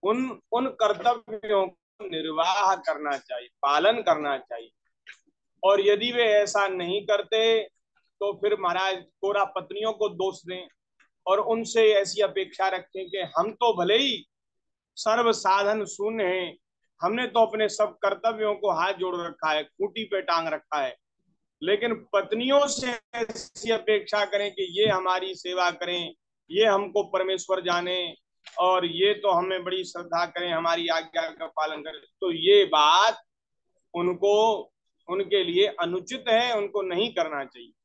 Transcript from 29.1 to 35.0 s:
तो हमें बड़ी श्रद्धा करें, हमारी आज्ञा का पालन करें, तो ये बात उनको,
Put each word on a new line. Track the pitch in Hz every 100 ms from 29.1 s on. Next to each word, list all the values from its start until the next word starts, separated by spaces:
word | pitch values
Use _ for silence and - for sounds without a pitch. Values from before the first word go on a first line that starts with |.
तो | 208 208
हमें | 175 180 185
बड़ी | 180 185
श्रद्धा | 180 175 175 170 175
करें, | 175 175
हमारी | 165 170 170 170
आज्ञा | 160 160 165 160
का | 151 160
पालन | - 156 156
करें, | 151 156
तो | - _ 185
ये | 165 165 202 190
बात | 156 151 175 202 - _ _ _ _ _ _ _
उनको, | 175 175 175 202 208 226 202 - _ _ _